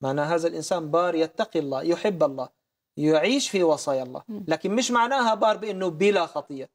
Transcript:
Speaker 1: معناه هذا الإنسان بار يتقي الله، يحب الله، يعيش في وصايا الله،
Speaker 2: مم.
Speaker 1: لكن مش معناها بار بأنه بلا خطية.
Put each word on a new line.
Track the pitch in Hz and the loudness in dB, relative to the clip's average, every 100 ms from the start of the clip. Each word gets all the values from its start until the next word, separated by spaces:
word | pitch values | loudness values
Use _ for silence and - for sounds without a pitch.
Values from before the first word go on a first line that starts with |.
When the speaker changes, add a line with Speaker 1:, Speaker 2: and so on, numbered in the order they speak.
Speaker 1:
معناه | 135 143 147 170 | -4 0 0 0
هذا | 165 | 0
الإنسان | 165 156 180 156 | -2 -2 -2 0
بار | 165 180 165 | 0 2 0
يتقي | 160 - 220 165 | -2 -2 -4 -2
الله، | 143 135 | -2 -2
يحب | 165 170 214 175 | -2 0 0 2
الله، | 151 131 127 _ _ _ _ - | 0 0 -10 _ _ _ _ -2
يعيش | 151 156 185 269 - | 2 4 2 0 0
في | 196 | 2
وصايا | 165 147 - 135 | 2 2 0 -2
الله، | 127 135 - | -4 -10 -12
Speaker 2:
مم. | 208 180 | -10 -4
Speaker 1:
لكن | 160 185 220 | -4 -2 -2
مش | 240 | 0
معناها | 240 240 269 233 | 2 2 2 2
بار | 214 220 196 | 2 2 0
بأنه | 214 190 185 | -4 -4 -4
بلا | 160 202 196 165 | 2 4 4 0
خطية. | 151 - 135 131 | -4 -8 -10 -14